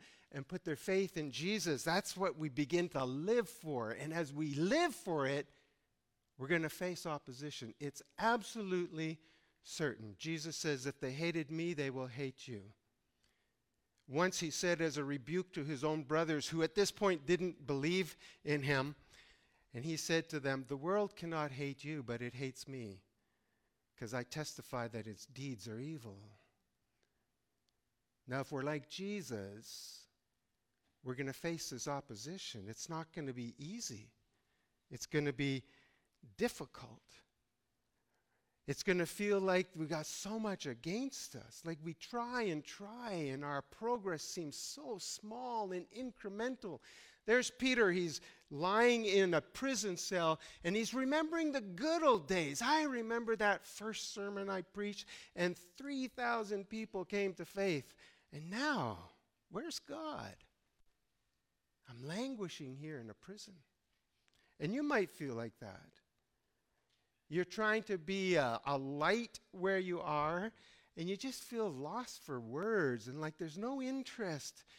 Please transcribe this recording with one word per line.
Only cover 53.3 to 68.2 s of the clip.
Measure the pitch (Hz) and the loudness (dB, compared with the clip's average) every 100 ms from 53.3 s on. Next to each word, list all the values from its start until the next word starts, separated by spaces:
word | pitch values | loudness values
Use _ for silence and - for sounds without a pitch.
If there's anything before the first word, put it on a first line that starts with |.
| 226 | 4
that | 208 185 - | 4 4 0
first | - 214 208 - | -8 -6 -4 -6
sermon | 208 202 202 196 | -4 -4 -2 -2
I | 190 | -2
preached, | 175 208 208 202 - - - - | -4 -4 -4 -4 -10 -16 -10 0
and | 180 175 | 0 0
three | - - 277 269 254 | -10 -12 -6 -2 -4
thousand | - 240 233 202 202 190 | 0 0 2 0 -4 -4
people | 220 220 190 180 | -6 -4 -6 -2
came | 202 196 175 | 0 0 -2
to | 165 | -6
faith. | 196 196 147 - - - - _ | 0 2 2 -2 -14 -20 -20 _
And | 147 160 | -12 -6
now, | 214 302 247 120 90 82 - _ _ _ | 0 2 2 0 -2 -10 -20 _ _ _
where's | 190 330 - | -6 -6 -6
God? | - 294 311 269 104 - - _ _ _ _ _ _ _ _ _ _ _ _ _ - | -8 -6 -6 -6 -8 -12 -20 _ _ _ _ _ _ _ _ _ _ _ _ _ -18
I'm | 120 135 | -12 -6
languishing | 190 269 233 180 - 135 135 | -4 -4 -4 -6 -6 -10 -8
here | 156 143 | -8 -8
in | 113 | -10
a | - | -12
prison." | - 202 - 175 _ _ _ _ _ _ _ _ _ - | -14 -14 -16 -20 _ _ _ _ _ _ _ _ _ -6
And | 156 254 | -2 0
you | |
might | 294 254 175 | 2 2 2
feel | - 139 | -2 -4
like | 113 117 - | -4 -6 -8
that. | 110 95 - _ _ _ _ _ _ _ _ _ _ _ _ _ - | -14 -14 -18 _ _ _ _ _ _ _ _ _ _ _ _ _ -2
You're | 165 180 | -2 0
trying | - 214 220 | 0 2 2
to | 214 185 | 0 -4
be | 151 196 | 0 2